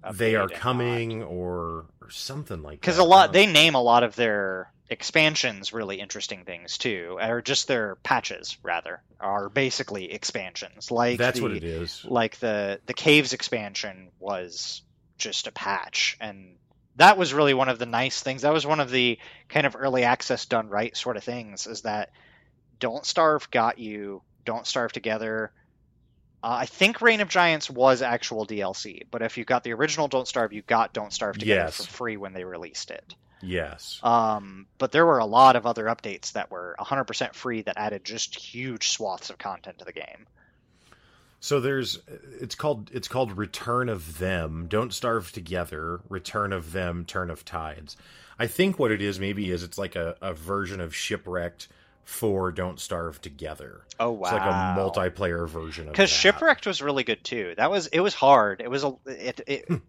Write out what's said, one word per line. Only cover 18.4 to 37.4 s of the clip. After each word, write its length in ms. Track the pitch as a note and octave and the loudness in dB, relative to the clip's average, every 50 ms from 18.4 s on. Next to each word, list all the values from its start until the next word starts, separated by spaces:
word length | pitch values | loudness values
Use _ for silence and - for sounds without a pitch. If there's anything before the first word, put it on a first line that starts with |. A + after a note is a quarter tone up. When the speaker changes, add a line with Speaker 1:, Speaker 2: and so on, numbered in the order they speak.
| C3+ | 0
Speaker 2:
That 100 | D3 D#3 | 2 2
was 140 | D#3+ C#3 | 2 2
one 120 | C#3+ D#3 D#3 | 2 0 0
of 100 | C#3 B2 | 0 0
the 260 | C3 B2+ B2 B2 A2+ - - - - - _ _ | 2 4 4 4 2 -2 -8 -20 -20 -20 _ _
kind 160 | - D#3 D3 | 0 2 2
of 100 | C3+ - | 2 0
early 280 | - C3+ C3+ B2+ B2+ B2 | 0 -2 0 2 4 4
access 420 | A#2+ A#2+ - - - B2+ A2+ - | 4 2 2 0 -4 -4 -4 -2
done 240 | - B2 A2+ A2 G#2+ | -2 -2 -2 -2 0
right 260 | G2 G#2 A2+ A#2 - | -2 -2 -2 -2 -6
sort 220 | - - B2+ A#2 | -6 -6 -6 -6
of 60 | G#2 - | -6 -6
things, 420 | - A#2+ A2 A2+ G#2+ G2+ F#2+ - | -8 -8 -8 -12 -12 -12 -12 -10
is 160 | G#2 A2+ G#2 - | -10 -12 -8 -6
that 280 | A2 G#2 G#2+ G2 - _ - - _ _ _ _ _ _ _ _ _ _ _ | -4 -4 -4 -6 -8 _ -20 -20 _ _ _ _ _ _ _ _ _ _ _
Don't 240 | - A#2+ A#2 D3 - | -4 -4 -4 -4 -6
Starve 440 | - - F3 D#3+ D#3 D3+ D3 - - | -2 2 4 4 4 4 2 -2 0
got 300 | - A#2+ A2+ A2+ - - | 2 4 4 4 2 -2
you 420 | A2+ G#2+ G#2+ G#2 G2+ G2+ G2 F#2 _ _ _ _ _ | -10 -10 -8 -8 -8 -8 -10 -12 _ _ _ _ _
Don't 220 | A#2+ A2+ A#2+ A2 | -6 -6 -6 -6
Starve 240 | - - C3 A#2+ A2 | -4 -2 -2 -2 -2
Together. 600 | - B2 G2 A2+ A2 A2 A2+ A2 A2 A2 A2 G2+ _ _ _ _ _ _ _ _ _ _ _ _ _ _ _ _ _ _ - | -4 -6 -4 -4 -2 -2 -2 -4 -4 -4 -6 -6 _ _ _ _ _ _ _ _ _ _ _ _ _ _ _ _ _ _ -4
Uh, 140 | A2+ B2 A#2+ | -2 -2 -2
I 60 | A#2+ | -2
think 340 | - - - F#3+ G#3 A#3 - | -6 0 2 2 2 2 4
Reign 200 | A3+ A#3 A3+ G#3 | 4 4 4 4
of 80 | G#3 E3 | 0 0
Giants 380 | - F#3 F3 E3+ D#3+ D3+ - | 2 4 4 4 4 2 -2
was 360 | - C3 B2 B2+ C3+ C3 A#2+ C3 | -6 0 4 6 6 6 6 2
actual 420 | A#2+ A#2+ A#2 - - A#2+ A2 G#2+ | 0 0 -2 -2 -4 -4 -6 -6
D 160 | G2 A2 G#2 | -4 -4 -4
L 140 | G2 F#2 G2 | -4 -4 -4
C, 280 | - - G#2+ - - - _ | -8 -12 -14 -14 -16 -14 _
but 140 | - A#2 A2+ | -6 -6 -6
if 140 | A2+ - B2 | -4 -4 -8
you 60 | A2+ | -2
got 180 | - B2+ B2 - | 0 0 0 0
the 100 | A#2+ A#2 | -4 -2
original 340 | A2+ D3 D#3 D3+ D#3+ D3+ | -2 0 0 0 -2 -2
Don't 200 | C3+ - C3 B2+ | 0 0 -2 -2
Starve, 260 | - - C3 A2+ G#2 G#2 | -2 -2 -2 -2 -2 -4
you 80 | G#2+ | -10
got 320 | - - A#2 A2+ A2+ - - | -2 2 2 2 2 0 -2
Don't 180 | A#2+ G#2 G#2 - | -8 -8 -6 -6
Starve 260 | - A2+ G#2 F#2 G2+ | -6 -4 -4 -4 -4
Together 220 | G#2 G#2+ G2+ F#2 E2+ | 2 2 2 2 2
Speaker 1:
Yes. 140 | D#2 D2+ | -2 -4
Speaker 2:
for 60 | - - | -10 -12
free 340 | - - - B2 A#2 A2 | -12 -10 -8 -6 -6 -6
when 160 | G2+ G2 F#2+ F#2+ | -8 -10 -10 -10
they 100 | F#2 F2+ | -10 -10
released 480 | F#2 F2+ E2 F2 E2 - - - - | -10 -10 -12 -12 -12 -12 -14 -12 -12
it. 240 | D#2+ D2+ _ _ - _ _ _ _ _ | -14 -16 _ _ -20 _ _ _ _ _
Speaker 1:
Yes. 580 | F#2+ F#2 F2+ F2 D#2+ C#2+ - - - - - - - | -8 -4 -4 -4 -4 -6 -10 -16 -14 -16 -14 -2 2
Speaker 2:
Um, 640 | A#2+ B2 A#2+ A2+ A2 G#2+ G#2 G2+ G2 F#2+ F#2+ G2 _ _ | 4 4 4 4 2 0 -2 -6 -12 -20 -20 -20 _ _
but 140 | _ - - - | _ -4 2 4
there 120 | D#3 E3+ | 6 6
were 120 | E3+ D3+ | 6 6
a 80 | B2 A2+ | 4 2
lot 320 | G#2 G#2+ A#2+ C3 C3 B2 | 4 8 10 10 10 10
of 80 | A#2+ G#2 | 8 2
other 200 | A#2+ A2+ A2+ G#2+ | 0 -2 0 -2
updates 480 | A2 A#2 - - G#2+ G2 E2+ - - - | -2 -2 -2 -6 -10 -10 -10 -12 -8 -8
that 160 | A2 - - | -8 -8 -8
were 240 | G2 F2 F2+ F2 - - | -10 -12 -10 -10 -10 -10
a 40 | G#2 | -6
hundred 220 | - C#3 C3+ B2+ | -2 -2 -2 -2
percent 300 | - A2+ - A2+ A2 - | -4 -4 -4 -4 -6 -6
free 260 | - | -8